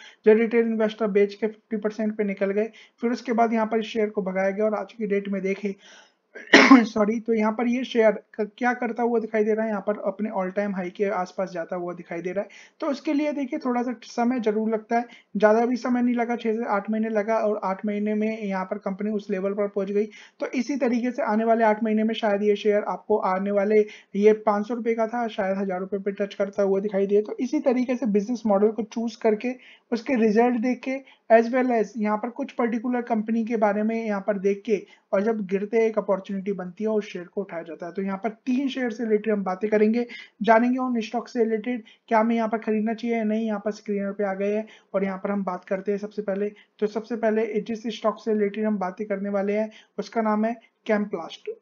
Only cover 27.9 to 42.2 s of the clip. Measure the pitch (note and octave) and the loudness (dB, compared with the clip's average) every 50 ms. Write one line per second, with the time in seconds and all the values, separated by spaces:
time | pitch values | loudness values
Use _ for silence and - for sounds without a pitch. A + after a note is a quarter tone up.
27.9 | B3+ B3 C#4+ G#3+ G3 G#3 G3 A#3 B3 A3 - A3 G3+ G3 G#3 A3 G#3+ A#3+ G#3+ - | -2 -2 0 0 2 2 0 0 -4 -2 0 2 4 4 4 2 2 0 -6 -6
28.9 | - A#3+ A3+ A#3 A3 - - A3+ G#3+ G#3+ B3 B3 B3+ B3+ - - - _ _ _ | -6 -6 -6 -6 -4 0 0 2 2 2 -2 -6 -6 -8 -14 -20 -20 _ _ _
29.9 | - G#3+ - - C#4 A3 A3+ A3 G3 A3+ A#3+ B3 B3 A#3+ A3 B3+ B3 B3 - C4 | -6 -4 -2 0 2 2 4 4 4 4 4 4 2 0 0 0 -2 -2 -4 -6
30.9 | C4 C4+ C4+ - - _ _ - A3+ A#3 A#3 A#3 B3 B3+ B3+ B3+ A#3+ A3+ G#3 G#3+ | -8 -8 -10 -14 -20 _ _ 6 6 6 6 4 2 0 2 2 2 2 0 0
31.9 | - A#3+ G#3 G#3+ G#3+ G#3 A#3+ A#3+ A3+ - C#4 - - - A#3+ A#3 A3 B3 A3 B3+ | -2 -2 0 0 0 0 -2 -6 -6 -8 -8 -6 -2 -2 0 0 0 -2 -2 -2
32.9 | B3 B3 A#3+ A#3+ A#3+ A3 G#3+ A3+ A3+ A#3 A3+ G#3+ A#3+ G#3+ A3 G#3 G3+ G#3+ G#3+ A3 | -2 -2 -2 -2 -2 -2 0 0 -2 -2 0 0 0 2 2 2 2 2 0 0
33.9 | A3+ A3+ A3+ A3 G#3 G3 F#3+ G#3+ G#3 G3 F#3 G3 G3+ G3+ G3+ A#3+ G#3+ F3+ - - | 0 -2 -2 -2 -4 -2 -2 -2 -2 0 0 0 0 0 0 -2 -2 -2 -2 -8
34.9 | - _ _ _ - G3 G3+ A3+ A3+ G#3+ G3+ F3 G3 F#3+ G3+ G#3 A#3+ A3+ A3+ A3 | -20 _ _ _ 0 0 2 0 -2 -2 -2 -2 -2 -2 -2 0 2 2 2 2
35.9 | A3 A3 G3 G#3 F#3+ F#3 F#3+ - G3 G3 F#3 G#3 G3 F#3 F3+ F3+ F3 - G#3+ G#3+ | 2 0 0 0 -2 -2 -2 -6 -8 -6 -4 -4 -6 -6 -8 -10 -8 -4 -4 -2
36.9 | A3 G#3+ G#3 - - F3+ E3+ F3 _ G#3 F#3+ F#3 E3+ E3 E3 E3 D#3 D3+ F3+ E3+ | 0 -2 -2 -4 -8 -12 -12 -8 _ -8 -8 -6 -8 -10 -10 -10 -12 -12 -12 -10
37.9 | E3+ G3+ G3 G3 G3 F#3+ - A3+ A3 - _ C4 B3+ B3+ C#4+ C4 - C4+ B3+ A#3+ | -6 -6 -6 -4 -6 -6 -6 -8 -8 -6 _ -2 -2 0 -2 -2 -2 -4 -4 -4
38.9 | G#3+ - A#3+ A3 G#3+ G#3 G#3 A3 G#3 G3+ F#3+ F#3+ F#3 F#3 - G#3+ G#3+ G#3+ G#3+ G#3+ | -4 -4 0 0 0 2 2 0 0 0 0 -4 -4 -4 0 2 4 4 4 4
39.9 | A3 A#3+ A#3+ A#3+ - - - - _ - G3+ A3 A3 A3+ A#3+ B3 B3+ C4 B3+ B3+ | 4 2 -2 -4 -8 -14 -18 -20 _ 0 4 6 6 6 6 4 0 0 -2 -2
40.9 | A#3+ A#3 A3 A3 - A#3 A3 - - B3 A3 A3+ A3 G#3+ G#3+ B3 B3 A#3 G#3+ - | -2 -2 -4 -4 -6 -6 -6 -4 -2 0 0 0 0 -2 -2 -4 -6 -6 -8 -14
41.9 | - _ _ - A#3 A3 | -20 _ _ 0 2 2